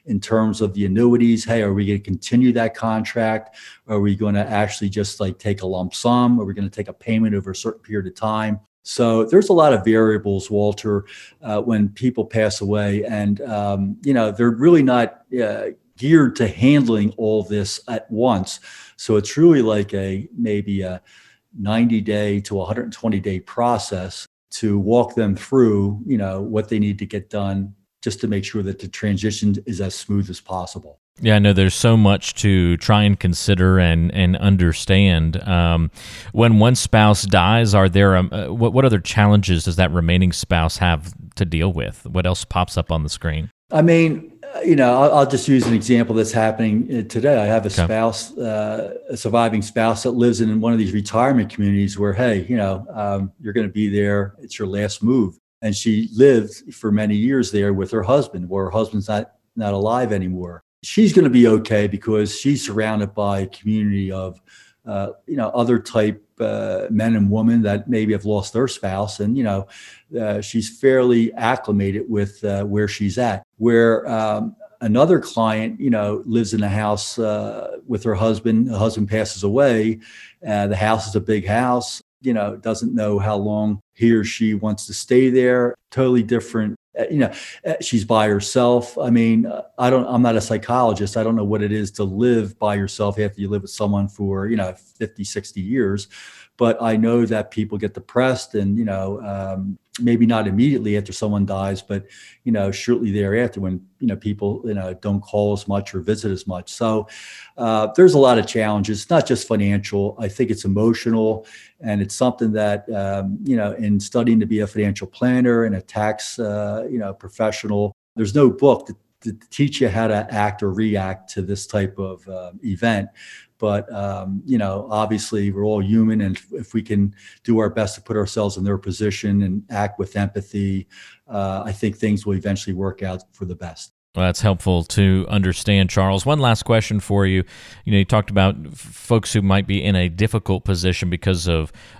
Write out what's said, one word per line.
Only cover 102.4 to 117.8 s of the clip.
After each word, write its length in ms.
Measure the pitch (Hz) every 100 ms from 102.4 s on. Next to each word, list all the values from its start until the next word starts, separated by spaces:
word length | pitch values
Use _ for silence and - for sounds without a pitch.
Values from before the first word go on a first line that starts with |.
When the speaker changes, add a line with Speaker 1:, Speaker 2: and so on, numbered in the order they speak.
Speaker 1:
you 80 | 123
know, 180 | 107 98
shortly 400 | 98 - 120 110
thereafter 500 | 101 98 107 120 -
when, 240 | 95 92 - _
you 80 | 123
know, 80 |
people, 480 | 101 104 101 101 110
you 100 | 117
know, 200 | 101 92
don't 260 | 92 104 101
call 320 | - 104 104
as 140 | 101 -
much 260 | 101 98
or 60 | 95
visit 300 | 85 104 110
as 160 | 95 -
much. 260 | 90 -
So, 360 | - 113 110 104 - - - - -
uh, 300 | 117 110 107 139
there's 180 | 180
a 60 | 147
lot 180 | 135 117
of 80 | 101
challenges. 560 | 117 107 104 101 101
It's 80 | -
not 160 | 165 -
just 220 | 120 -
financial. 680 | 107 101 101 101 101 101 -
I 80 | 107
think 220 | - 113
it's 140 | 98
emotional, 800 | 98 98 113 113 117 113 110 110 - - - _
and 200 | 113 104
it's 140 | 98
something 380 | - 123 120 113
that, 360 | 107 104 104 -
um, 500 | 107 98 98 98 101
you 140 | 139 120
know, 160 | 104
in 260 | - 104 101
studying 400 | - 123 117 113
to 80 | 107
be 140 | 107
a 60 | 104
financial 400 | 107 101 101 95
planner 560 | - 123 127 123 117
and 100 | 113
a 80 | 95
tax, 560 | - 107 107 107 - -
uh, 480 | 107 104 104 107 123
you 100 | 123
know, 140 | 98
professional, 800 | 95 95 - 110 107 107 101